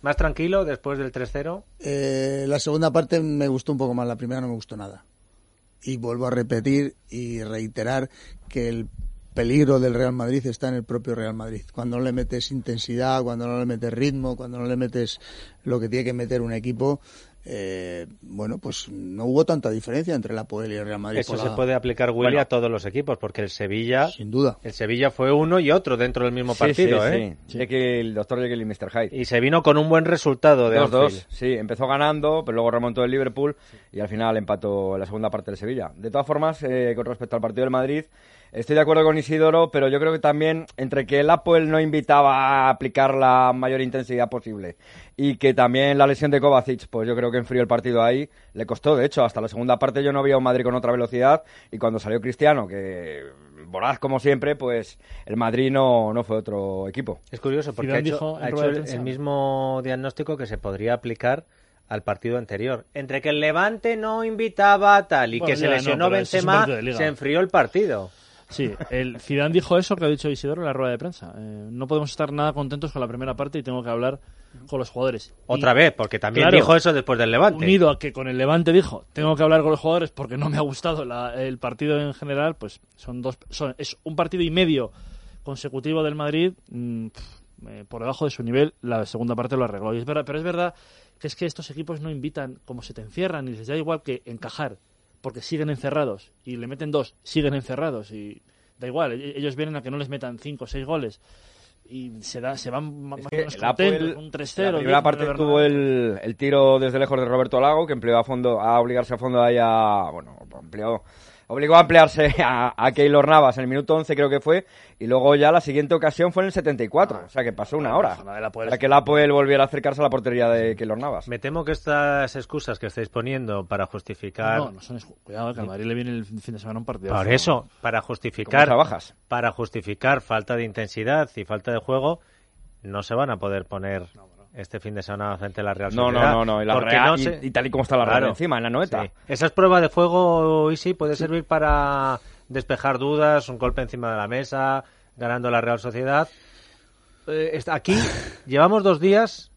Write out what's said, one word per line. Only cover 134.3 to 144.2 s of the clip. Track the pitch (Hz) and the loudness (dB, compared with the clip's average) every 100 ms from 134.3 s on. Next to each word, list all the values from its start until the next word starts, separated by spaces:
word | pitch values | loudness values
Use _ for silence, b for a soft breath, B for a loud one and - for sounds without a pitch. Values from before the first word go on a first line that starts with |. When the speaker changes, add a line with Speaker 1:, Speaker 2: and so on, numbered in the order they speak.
| _ | _
Speaker 4:
no. | 101 | _
Speaker 1:
este | - 98 107 | -20 -14 -12
fin | 107 104 | -12 -12
de | |
semana | 95 101 104 95 | -10 -8 -6 -6
frente | 101 95 | -8 -6
a | 104 | -6
la | |
Real | 95 98 | -4 -4
Speaker 3:
No, | 107 123 | 0 0
no, | 120 | 4
Speaker 1:
Sociedad, | 139 | 2
Speaker 3:
no, | 113 113 | 2 0
no, | 107 | 0
y | 107 | 0
la | |
Speaker 1:
porque | 110 113 | 0 2
Speaker 3:
Real, | 120 135 | 4 4
Speaker 1:
no | 156 | 4
Speaker 3:
y, | |
Speaker 1:
se | 135 160 135 | 0 -4 -4
Speaker 3:
y | |
tal | 127 127 | -2 -2
y | |
como | 131 | -2
está | 127 131 | 0 2
la | 113 | 4
Real | 117 | 4
Speaker 1:
Claro. | 127 | 2
Speaker 3:
encima, | 95 170 123 | -2 -2 -2
en | |
la | 117 | -2
Anoeta. | 120 185 104 | -2 -2 -4
Speaker 1:
Sí. | 90 _ _ | -6 _ _
Esa | 127 160 | -2 0
es | |
prueba | - 190 180 | 4 6 6
de | 160 | 4
fuego, | - 175 175 180 165 160 156 156 | 4 4 4 4 4 4 2 2
Isi, | 160 180 | 0 -4
puede | 180 151 151 | -2 -2 -2
Speaker 3:
Sí. | |
Speaker 1:
servir | 160 165 | -2 -4
para | 160 160 151 147 143 143 135 127 b b b | -2 0 2 2 2 0 -2 -4 b b b
despejar | 131 127 131 139 127 | -8 -4 -2 -2 -2
dudas, | 139 151 151 147 - | -2 2 4 4 0
un | 123 | -4
golpe | 123 123 | -4 -2
encima | 123 127 117 | -6 -6 -6
de | |
la | 110 | -4